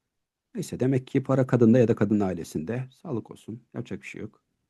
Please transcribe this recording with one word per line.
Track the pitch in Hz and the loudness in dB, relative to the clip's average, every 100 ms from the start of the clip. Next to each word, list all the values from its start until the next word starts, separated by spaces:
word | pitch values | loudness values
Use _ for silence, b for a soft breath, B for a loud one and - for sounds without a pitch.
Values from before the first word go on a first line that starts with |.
| _ _ _ _ _ | _ _ _ _ _
Neyse, | 226 - - | -10 -8 -2
demek | 123 135 131 | 0 0 0
ki | 135 | -2
para | 131 131 127 | 0 0 2
kadında | 123 117 123 | 4 6 6
ya | 113 | 4
da | |
kadın | 110 107 107 | 2 2 2
ailesinde. | 98 87 80 - 80 120 127 _ | 0 -4 -6 -8 -6 -8 -10 _
Sağlık | 180 120 - | -10 -10 -10
olsun. | - - 113 _ | -16 -18 -18 _
Yapacak | 127 123 98 | -14 -12 -12
bir | - | -14
şey | - | -14
yok. | 110 _ _ _ | -16 _ _ _